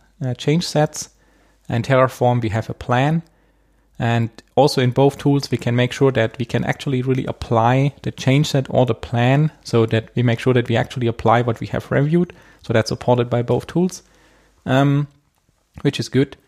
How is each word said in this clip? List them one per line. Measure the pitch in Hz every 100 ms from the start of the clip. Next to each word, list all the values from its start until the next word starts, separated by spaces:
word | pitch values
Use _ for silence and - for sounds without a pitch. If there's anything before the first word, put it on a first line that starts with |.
| _ _
uh, | 131
change | 117 - 160 -
sets, | 151 151 - - _ _ _ _ _ -
and | 117
Terraform, | 117 131 127 - 123 123
we | 113
have | 110 -
a |
plan. | - - 123 143 165 - _ _ _ _ _ _ -
And | 120 117 113 - - -
also | 147 -
in | 127
both | 123 139 -
tools, | 143 143 -
we | 123
can | 120 120
make | 123
sure | - 135
that | 123 113 -
we | 117
can | 117 -
actually | 143 147 131
really | 127 131 -
apply | - - 117 117 131 139 -
the | -
change | - - 135 151
set | 139 131
or | 120 123
the |
plan, | - - 120 120 139 156 -
so | - 120 113
that | 110 - -
we |
make | 120 117
sure | -
that | 123 117
we | 113
actually | 120 - 117
apply | 113 113 117
what | 123 110
we | 113
have | - -
reviewed. | 131 147 170 175 - - _
So | -
that's | 113 -
supported | 127 - 123 120
by | 120
both | 123 120 -
tools, | 165 180 - - _ _ _ _ _ -
um, | 131 143 143 147 _ _ _ _ _ _ -
which | 147 -
is | 117
good. | 127 143 -